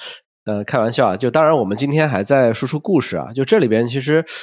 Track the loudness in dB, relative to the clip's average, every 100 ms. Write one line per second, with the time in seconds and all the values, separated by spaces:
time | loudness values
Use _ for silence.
0 | -18 -18 _ _ -8 -6 -2 -2 0 2
1 | 0 0 0 2 4 2 0 -2 -2 0
2 | 0 0 2 4 4 0 -4 -4 0 0
3 | 0 -6 -6 -6 2 2 4 2 0 -2
4 | 0 0 0 -8